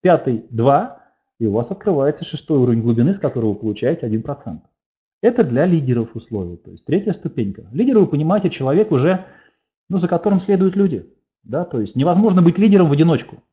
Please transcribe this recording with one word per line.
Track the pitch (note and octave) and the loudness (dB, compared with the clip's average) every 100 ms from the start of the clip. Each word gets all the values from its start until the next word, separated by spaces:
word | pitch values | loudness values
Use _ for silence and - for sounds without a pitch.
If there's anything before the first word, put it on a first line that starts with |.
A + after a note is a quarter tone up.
пятый | F3+ E3 - A#2 - | 4 2 0 -6 -6
два, | A2+ A#2+ C#3+ A3 - _ _ _ _ | 0 2 2 0 -12 _ _ _ _
и | A2+ | -2
у | |
вас | G#2 A#2+ | -2 -4
открывается | F#3+ - D#3 C#3 D3 | -6 -2 0 0 -2
шестой | - D3+ - D3+ | -10 -14 -2 0
уровень | B2+ A2+ | 2 0
глубины, | A2+ A#2 B2+ | 0 0 0
с | G3 | 0
которого | C#3+ B2 A2 | -4 -2 -4
вы | G2+ | -4
получаете | A2 G#2 A#2+ E3 A#2+ | -6 -4 -4 -4 -4
один | A2 | -6
процент. | A2+ C#3 - D#2 _ _ _ _ _ _ | -6 -12 -12 -16 _ _ _ _ _ _
Это | G#3+ B3 | -2 0
для | E3+ A#2+ F3 | 0 0 2
лидеров | E3+ C3 A#2 A2+ | 0 0 -2 -4
условия, | A2+ - G#2+ F2 E2+ | -10 -10 -10 -8 -12
то | - | -20
есть | F#2 | -20
третья | - D#3+ G#3 | -4 -2 -2
ступенька. | - D#3 - G2+ F#2 - | -6 -8 -6 -6 -8 -12
Лидер, | B2+ B3 A#3 | -2 2 4
вы | F#3 | 2
понимаете, | D3 D#3 G3+ F#3+ | 0 0 0 -2
человек | - C3+ D#3 G#3+ | -4 0 0 2
уже, | C#3+ D3 F#3 - - _ _ _ _ _ | 2 2 0 -6 -20 _ _ _ _ _
ну, | F#3 | -4
за | E3 | -2
которым | E3+ G#3 G3 | -2 0 0
следуют | F#3 F#3+ F#3+ F#3+ | 0 2 2 2
люди, | G3 A#2 - _ _ _ | 0 -2 -10 _ _ _
да, | - C3 | -8 -8
то | E3+ B2+ | -6 -6
есть | G#2 B2+ | -4 -2
невозможно | D3 F3 A3 F#3 | 0 2 4 4
быть | E3 E3+ | 4 4
лидером | G#3 G3 E3+ | 4 6 4
в | |
одиночку. | C#3+ E3 C#3+ - - _ | 4 2 2 -4 -20 _